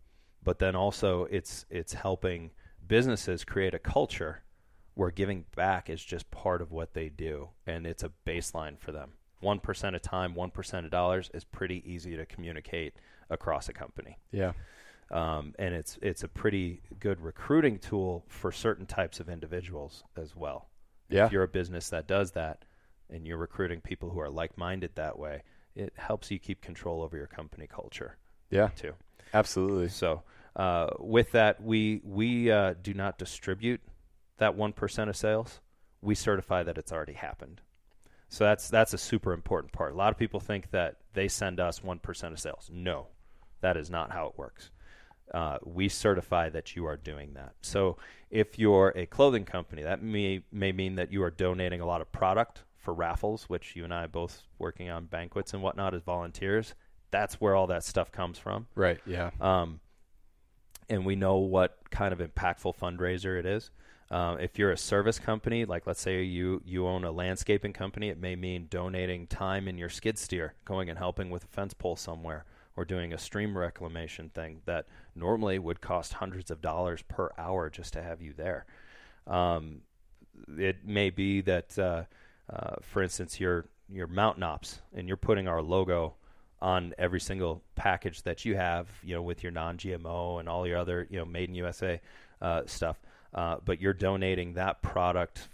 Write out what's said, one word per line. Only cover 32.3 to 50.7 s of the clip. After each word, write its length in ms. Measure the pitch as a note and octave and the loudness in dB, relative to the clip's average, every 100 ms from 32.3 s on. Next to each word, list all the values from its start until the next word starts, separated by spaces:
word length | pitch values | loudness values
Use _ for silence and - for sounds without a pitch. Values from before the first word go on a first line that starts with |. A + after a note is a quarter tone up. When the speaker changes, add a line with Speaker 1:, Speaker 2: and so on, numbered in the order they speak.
| A#2+ A#2+ | 4 6
Speaker 1:
uh, 240 | G#2+ F#2+ F2 | 6 6 2
do 120 | F#2+ | -4
not 240 | G2 G2 - | -2 -2 -4
distribute 640 | F2+ - - F#2+ A2+ B2 - - - - _ - | -8 -8 -4 -2 0 -2 -6 -20 -20 -20 _ 2
that 180 | A2 F#2 | 2 4
one 160 | G#2+ | 0
percent 380 | - G2+ - G#2+ | 0 -4 -2 -2
of 60 | G2 | 0
sales. 440 | G#2+ G#2+ A#2 - _ _ - - | 2 2 0 -10 _ _ -20 -6
We 140 | G2+ G#2 | 0 2
certify 480 | - G2 - F2+ | 4 2 2 0
that 140 | E2+ D#2 | 0 -4
it's 140 | - | -4
already 220 | D#2+ D#2 | -6 -6
happened. 480 | C#2+ - - C2+ F2+ - _ _ - - - - | -8 -10 -10 -14 -16 -20 _ _ -20 -20 -20 -8
So 140 | - | 4
that's, 260 | G#2 G#2+ - | 6 6 6
that's 240 | A2+ A2 | 6 6
a 40 | F#2+ | 4
super 360 | - A2 - | 0 0 0
important 400 | E2+ - F2 - | -2 0 -2 -2
part. 200 | - D2+ | -4 -4
A 20 | D#2+ | 2
lot 140 | G2+ | 2
of 60 | - | 2
people 220 | A2+ G2+ | 0 -2
think 320 | - G2+ - | -4 -6 -2
that 260 | F#2+ E2+ - - | 0 0 -2 -8
they 140 | F#2+ G2 | -2 -2
send 320 | - G2 F2+ | 0 -2 0
us 240 | F2 E2+ | 0 0
one 160 | F#2+ F2 | -6 -8
percent 340 | - F2 E2+ | -8 -8 -8
of 60 | D#2+ | -8
sales. 300 | D2+ - - | -8 -10 -12
No, 360 | F2 F2+ D2+ - - - - - - | -6 -2 -2 -6 -18 -20 -20 -20 -2
that 160 | F#2 E2+ | 2 2
is 120 | D2+ | 0
not 220 | F2 C#2 | -4 -2
how 160 | F2 D#2 | -2 -4
it 100 | - | -6
works. 340 | C2+ - - - - - - - - | -12 -12 -20 -20 -20 -20 -20 -20 -6
Uh, 240 | F2 D#2+ C2+ | -2 -2 -2
we 260 | - E2+ G2 | -6 0 0
certify 600 | - G#2+ F#2 - F2 E2 | 4 4 4 4 2 2
that 260 | D#2+ - - | -2 -6 -6
you 100 | D#2+ | -4
are 100 | D2 | -4
doing 380 | D2+ D2 C#2+ | -8 -10 -12
that. 220 | C#2 C2+ - | -14 -16 -12
So 360 | - G2+ F#2+ E2 - - - | -2 2 4 2 -10 -20 -2
if 300 | A2 G#2+ - | 2 2 6
you're 340 | G#2+ G2 F#2+ F2+ | 8 10 10 6
a 120 | F2 | -2
clothing 360 | - C#3 A#2 | 6 8 8
company, 380 | F#2+ F#2 E2 D#2 | 0 -6 -6 -6
that 220 | D2+ F#2+ | -2 -2
may, 400 | A2 G#2+ G2 F#2+ - | 0 0 2 0 -4
may 200 | G#2 G2 | 0 0